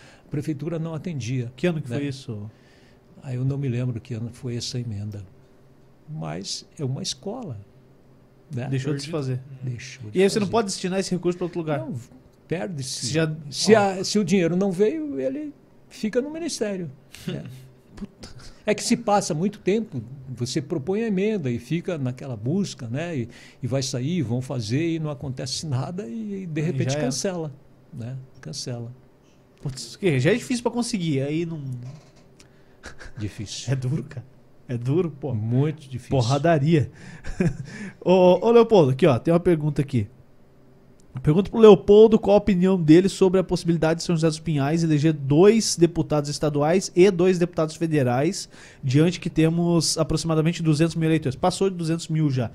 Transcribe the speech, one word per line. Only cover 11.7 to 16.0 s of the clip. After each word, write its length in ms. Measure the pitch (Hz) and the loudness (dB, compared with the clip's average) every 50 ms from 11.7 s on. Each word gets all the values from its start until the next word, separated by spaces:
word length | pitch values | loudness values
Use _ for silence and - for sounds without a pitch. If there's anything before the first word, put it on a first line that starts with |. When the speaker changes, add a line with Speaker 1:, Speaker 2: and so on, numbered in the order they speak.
| 147 143 | -4 -4
Speaker 1:
Não, 140 | 320 285 175 117 113 - - - - _ _ _ _ - | -4 -6 -8 -10 -12 -14 -20 -20 -20 _ _ _ _ -8
perde-se. 600 | 151 180 208 208 175 139 131 131 - - 131 110 | -6 -6 -6 -6 -8 -8 -8 -8 -8 -8 -6 -4
Speaker 2:
Se 60 | 135 | -2
já 220 | 160 160 156 156 160 156 139 | 0 0 -2 -2 -6 -10 -10
Speaker 1:
Se 260 | 127 - - 202 214 | -8 -2 4 6 6
Speaker 2:
Ó. 40 | 214 | 6
Speaker 1:
a, 240 | 202 196 190 190 185 | 6 4 0 -2 -4
se 140 | - - 208 | -2 0 0
o 60 | 214 | 0
dinheiro 320 | 151 190 196 170 165 175 | 2 2 2 4 2 2
não 160 | 180 196 202 | 2 0 0
veio, 480 | 180 170 208 220 311 320 311 294 269 269 | 2 2 2 2 2 -2 -6 -6 -6 -4
ele 340 | 254 262 269 294 302 294 - - _ _ _ - - _ | -4 -4 -4 -6 -8 -10 -14 -16 _ _ _ -20 -20 _
fica 320 | - - | -10 -8